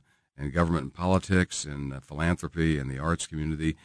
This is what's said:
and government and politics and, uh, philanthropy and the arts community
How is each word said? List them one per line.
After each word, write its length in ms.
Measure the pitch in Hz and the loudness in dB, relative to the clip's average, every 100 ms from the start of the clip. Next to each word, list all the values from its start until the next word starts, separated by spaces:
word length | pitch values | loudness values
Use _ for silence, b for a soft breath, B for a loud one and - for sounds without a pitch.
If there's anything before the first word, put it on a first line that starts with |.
| _ _ _ - | _ _ _ -8
and 160 | 71 | -2
government 300 | 73 85 85 | 2 2 2
and 100 | 67 | -2
politics 720 | - 90 95 - 95 87 - 76 | -4 2 2 4 2 2 -2 -8
and, 260 | 71 69 | -6 -6
uh, 80 | 67 | -8
philanthropy 800 | - 71 85 85 78 85 80 76 | -10 -2 0 0 -2 0 2 2
and 120 | 65 | -2
the 80 | 65 | -4
arts 280 | 78 85 - | -2 -2 -4
community 500 | 78 76 76 80 78 | -4 -4 -2 -2 -2